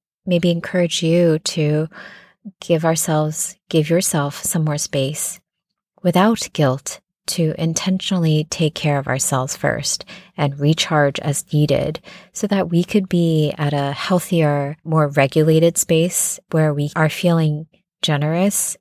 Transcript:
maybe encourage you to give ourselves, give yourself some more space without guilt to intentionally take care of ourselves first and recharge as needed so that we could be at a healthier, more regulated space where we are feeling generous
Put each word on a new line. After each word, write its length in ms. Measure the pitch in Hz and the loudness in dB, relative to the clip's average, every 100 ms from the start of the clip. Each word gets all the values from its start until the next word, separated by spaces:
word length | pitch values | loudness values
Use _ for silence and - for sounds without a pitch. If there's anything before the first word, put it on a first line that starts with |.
| _ _ - | _ _ -2
maybe 240 | 175 175 | 0 2
encourage 540 | 170 - 185 175 - | 0 -2 0 0 0
you 340 | 165 170 170 156 | 2 4 4 2
to 480 | - - 151 151 160 - - - - _ 214 - | -2 -2 0 0 -2 -8 -20 -20 -20 _ -20 -10
give 260 | - 170 160 | -2 0 2
ourselves, 720 | 160 - 156 156 156 - - - | 0 0 0 0 -4 -10 -12 -6
give 200 | 160 151 | -2 0
yourself 540 | 170 190 165 143 - | 0 0 -2 -4 -6
some 200 | - 170 | -4 -2
more 140 | 156 147 | -2 -2
space 600 | - 143 135 151 - - _ _ _ _ _ _ | -4 -4 -4 -4 -10 -12 _ _ _ _ _ _
without 460 | 175 175 208 226 - | 0 2 2 2 -4
guilt 460 | - 143 135 - - _ _ - | 0 0 0 -6 -14 _ _ -8
to 280 | - 160 - | -2 -2 0
intentionally 880 | 160 160 - 185 - 185 160 156 151 | -2 -2 -2 -2 0 0 2 2 0
take 240 | - 160 - | -2 -2 0
care 240 | 156 143 | -2 0
of 80 | 139 | -2
ourselves 500 | 131 - 135 131 - | -2 -2 -2 -2 -4
first 480 | 143 - 139 - - - - - | -2 -2 -4 -6 -8 -20 -14 -4
and 220 | 143 143 | -2 0
recharge 600 | 143 160 - 156 143 139 | 2 2 2 2 2 0
as 300 | 147 143 - | -4 -4 -2
needed 480 | 147 151 151 - 156 - - - | 0 2 2 -2 -6 -12 -20 -20
so 120 | - 208 | -8 -2
that 240 | 196 170 | -2 0
we 140 | 170 | 0
could 260 | 180 214 190 | 2 0 0
be 420 | 175 165 160 151 - | 2 2 2 0 0
at 160 | 147 | -2
a 180 | 143 139 | 0 -2
healthier, 840 | 143 - 180 - 175 147 143 143 151 | -4 -2 -2 0 2 2 2 -2 -6
more 240 | 160 160 147 | -2 2 2
regulated 680 | 143 135 160 156 160 165 170 | 2 2 4 4 6 4 2
space 600 | - 160 175 - - - - | 0 2 2 -2 -4 -6 -4
where 200 | 165 156 | 0 2
we 200 | 143 147 - | 0 -2 0
are 140 | 156 | 0
feeling 560 | - 175 165 156 151 160 _ _ _ | 2 2 2 2 -2 -6 _ _ _
generous 760 | - 147 151 165 196 - - - | -2 0 0 0 0 0 -4 -8